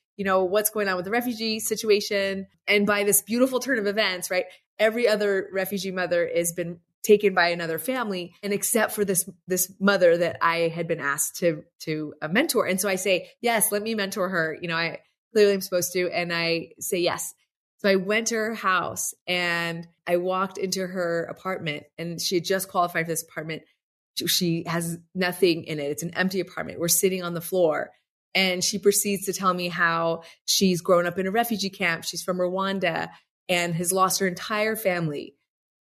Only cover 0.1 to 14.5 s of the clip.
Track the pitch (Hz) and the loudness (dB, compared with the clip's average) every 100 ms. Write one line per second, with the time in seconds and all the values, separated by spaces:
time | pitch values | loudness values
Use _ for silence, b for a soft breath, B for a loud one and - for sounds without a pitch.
0.1 | - 196 190 185 208 208 214 196 185 180 | -4 2 2 4 2 0 -2 0 -2 0
1.1 | 240 240 220 226 220 - 214 220 208 202 | 0 0 -4 -4 -4 -4 -2 2 2 2
2.1 | 202 196 196 190 _ - 208 202 202 202 | -2 0 -4 -8 _ 2 4 4 2 4
3.1 | 202 - 240 254 254 254 240 202 202 202 | 2 2 2 2 2 -2 -2 0 0 0
4.1 | 180 - 185 - B _ - 220 226 233 | -2 -2 -2 -4 B _ 0 2 4 2
5.1 | 214 208 196 202 190 190 202 190 185 175 | 2 2 0 -2 -4 -4 -4 -4 -4 0
6.1 | 175 170 170 170 170 170 175 _ _ - | 0 2 0 -2 -2 -6 -8 _ _ 4
7.1 | 208 208 180 175 170 165 160 - 262 220 | 6 6 4 2 2 -2 -4 -4 -4 -2
8.1 | 185 175 - 202 202 - 220 214 - 196 | -4 -6 -8 -4 -2 0 0 0 0 0
9.1 | 160 - - - 180 - - 190 196 175 | 0 -2 -10 -4 -4 -4 0 2 6 6
10.1 | 170 170 - 170 165 165 165 170 160 139 | 6 2 2 2 2 0 -2 -4 -2 -2
11.1 | 147 - - 175 151 - - - 156 151 | -2 -4 0 0 0 -8 -14 -6 -6 -6
12.1 | - 156 202 320 226 180 190 208 190 202 | -8 0 0 2 2 0 0 0 0 2
13.1 | 185 - - 233 226 202 208 220 220 196 | 0 0 -4 0 2 2 0 -2 -4 -4
14.1 | 202 185 185 160 | -2 -2 0 -2